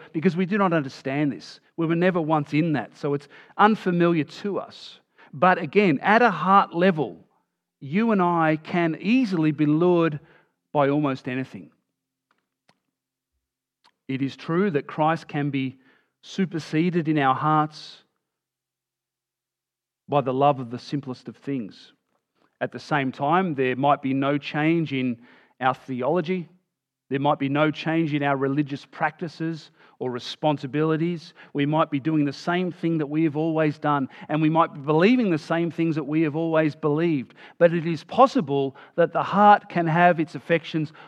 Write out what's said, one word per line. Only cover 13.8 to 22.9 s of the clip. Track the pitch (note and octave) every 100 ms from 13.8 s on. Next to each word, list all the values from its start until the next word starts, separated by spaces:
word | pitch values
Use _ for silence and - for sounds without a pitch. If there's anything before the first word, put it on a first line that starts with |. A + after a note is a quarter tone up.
| _ _ -
It | C3
is | C3+ -
true | - E3 G3+
that | C#3+ -
Christ | - D#3 E3 -
can | D3 D3
be | C#3 C3 - _ _ _ _
superseded | - - F#3 E3 - D#3 F3+ F3 D#3
in | D#3
our | C3+
hearts | C3 D3+ D#3 D3+ - - - _ _ _ _ _ _ _ _ _ _ _ _ _ _ _ _ _ _ _ _ -
by | C#3+
the | B2+
love | B2+ C#3+ C3
of | A#2+
the | A#2+
simplest | - D3 C3+ B2 -
of | A2
things. | - C#3 G2+ - - _ _ _ _ _ _ _
At | B2+
the | A2+
same | -